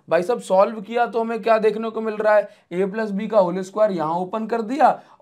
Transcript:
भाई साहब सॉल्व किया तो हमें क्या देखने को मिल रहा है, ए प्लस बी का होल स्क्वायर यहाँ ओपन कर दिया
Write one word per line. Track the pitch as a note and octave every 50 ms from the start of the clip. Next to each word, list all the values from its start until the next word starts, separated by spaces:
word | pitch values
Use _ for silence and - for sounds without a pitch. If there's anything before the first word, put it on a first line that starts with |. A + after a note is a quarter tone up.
| _ -
भाई | D#3 E3+ F#3
साहब | F3 A#3+ A#3
सॉल्व | - - F#3+ F#3 G3+ A#3 A3+ A3
किया | G3 G#3 A3+ A#3+ A#3+
तो | A3 G3 A#3
हमें | A3+ A3+ A#3 A3+
क्या | G3 A#3 A3+ A3
देखने | G3+ A3 G#3 A3 A3+ A3+
को | G#3+ A3+
मिल | A3 A3 G#3+
रहा | G#3 G#3+ G#3+ G#3+
है, | G#3 G3+ G#3 - _ _ _
ए | F3 F3+ F#3+
प्लस | G3 F#3 A3 A3 G#3
बी | G3 F#3+ A3 G3+
का | G#3+ G#3+
होल | F#3 F3 F3 F#3+
स्क्वायर | F#3+ F#3+ - G#3+ G#3+ G#3+
यहाँ | G3 E3+ D3+ D#3 E3
ओपन | F3 F#3 F3+ F#3+ A3 A3 G#3+
कर | A#3+ A3+ A3+
दिया | G#3 C4 D#4 C#4 A3 D#3+ - - _ - _